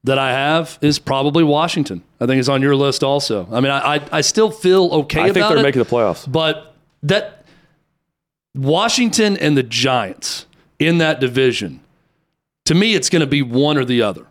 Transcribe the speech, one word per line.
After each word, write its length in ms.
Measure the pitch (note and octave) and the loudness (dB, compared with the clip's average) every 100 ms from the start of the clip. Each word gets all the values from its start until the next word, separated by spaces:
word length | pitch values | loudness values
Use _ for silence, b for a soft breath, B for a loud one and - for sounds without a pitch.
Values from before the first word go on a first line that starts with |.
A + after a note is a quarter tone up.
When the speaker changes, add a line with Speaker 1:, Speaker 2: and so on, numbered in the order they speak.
Speaker 1:
that 120 | B2 C3+ | 0 0
I 140 | C3+ | 0
have 480 | B2+ C#3+ D#3+ D#3+ - | 0 0 -2 -4 -2
is 200 | D3 C#3+ | -2 -2
probably 420 | - C3+ C#3 D3 | -2 -2 0 2
Washington. 600 | D#3+ D3 E3+ - C#3 F2+ _ _ | 2 2 0 -2 -4 -6 _ _
I 60 | A#2+ | 0
think 120 | C3 | 0
it's 100 | B2+ | 0
on 140 | C3+ | 0
your 140 | C#3 C#3 | 2 2
list 260 | C#3 C3+ | 0 0
also. 460 | C3+ C#3+ C#3 G#2+ F2+ | 0 0 -2 -6 -4
I 100 | A2+ | -2
mean, 120 | C3+ | 0
I, 240 | C#3 C3+ D3 | 0 -2 -4
I, 40 | C#3+ | -2
I 80 | D#3 | -2
still 300 | D3 - A3 | -2 0 0
feel 340 | G#3+ F3+ F#3 F3 | 0 2 4 4
okay 300 | D#3 C#3+ D3+ | 0 -2 0
Speaker 2:
I 20 | |
think 140 | F3+ F#3 | 0 2
Speaker 1:
about 100 | - | 2
Speaker 2:
they're 80 | D3+ | 2
Speaker 1:
it, 40 | |
Speaker 2:
making 180 | C#3 C3 | 2 2
the 60 | A2+ | 0
playoffs. 400 | A#2+ G#2+ E2+ - | 0 0 -2 -4
Speaker 1:
but 420 | C#3+ D#3+ D3+ - _ _ _ | -2 -2 -4 -10 _ _ _
that 420 | D3 G3 - - b b b b b _ _ _ _ _ _ | -2 -2 -2 -16 b b b b b _ _ _ _ _ _
Washington 840 | C#3 C3+ D#3+ A3+ A3+ A#3 - G#3+ G3 | -6 0 0 0 0 0 2 0 2
and 200 | D3+ C#3+ | 2 0
the 60 | |
Giants 840 | B2+ A2 C3 B2+ G2 - - - - b b _ | 0 -2 0 0 -2 -10 -12 -12 -14 b b _
in 200 | D#3 E3+ | 0 2
that 220 | D#3+ D3+ | 2 0
division, 600 | C3 A#2+ C3 A2+ F#2+ C2+ _ _ _ _ _ _ _ _ | 0 2 2 0 -8 -12 _ _ _ _ _ _ _ _
to 100 | - | -2
me, 200 | E3+ G#3+ | 0 2
it's 140 | G3+ - | 0 0
gonna 160 | F3 C#3+ | 0 0
be 160 | C#3+ | -2
one 340 | B2+ A#2+ D3 D3 | -2 0 0 0
or 80 | |
the 180 | B2+ B2 | 0 0
other 240 | G#2+ F2 - | 0 -4 -14